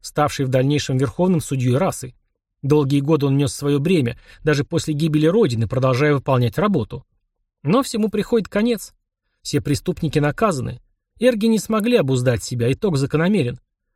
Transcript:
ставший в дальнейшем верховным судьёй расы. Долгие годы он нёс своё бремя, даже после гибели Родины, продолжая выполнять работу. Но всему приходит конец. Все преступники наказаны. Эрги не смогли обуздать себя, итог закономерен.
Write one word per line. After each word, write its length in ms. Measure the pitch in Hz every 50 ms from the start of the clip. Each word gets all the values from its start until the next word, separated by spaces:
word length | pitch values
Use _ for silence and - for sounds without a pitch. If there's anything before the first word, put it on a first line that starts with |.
ставший 420 | - - - 156 147 139 - - 139
в 40 | 127
дальнейшем 500 | 127 127 127 139 147 139 - - 131 127
верховным 420 | 139 - - - 180 190 185 156
судьёй 380 | - - 143 131 123 127 120 135
расы. 360 | 190 165 - - - - - _ _ _ _ _ _ _ _ -
Долгие 400 | - 135 151 151 143 131 139 143
годы 260 | 139 151 160 143 143
он 120 | 139 135 139
нёс 160 | 143 - -
своё 260 | - 143 143 143 139
бремя, 380 | 143 175 190 160 127 117 - - - - - - -
даже 200 | 156 147 139 135
после 280 | - 170 156 - 160
гибели 340 | 156 143 165 160 147 151 151
Родины, 400 | 160 180 233 220 143 120 113 117
продолжая 480 | - - 127 127 131 127 120 151 151 147
выполнять 440 | 135 - - 131 123 120 117 - 156
работу. 480 | 190 208 196 139 104 - - - - _ _ _ _ _ _ _ _ _ _ _
Но 200 | - 139 196 269
всему 280 | 262 - - 208 220 208
приходит 380 | - 208 - - 240 226 180 -
конец. 440 | - 202 220 247 233 196 - - _ _ _ _ _ _ _ _ _ _
Все 200 | - - - 139
преступники 580 | - 143 143 - - 185 - - 170 143 - 156
наказаны. 640 | 147 147 151 - 220 208 160 131 113 120 123 - _ _ _ _ _ _ _ -
Эрги 280 | 220 254 247 202 214
не 120 | 226 220 208
смогли 380 | - - 220 220 202 247 247
обуздать 460 | 220 151 131 135 123 123 131 120 107
себя, 300 | - - 123 120 117 127
итог 240 | 135 - - 202 156
закономерен. 640 | 135 139 - - 151 165 185 214 185 127 120 - - _ _ _ _ _ _ _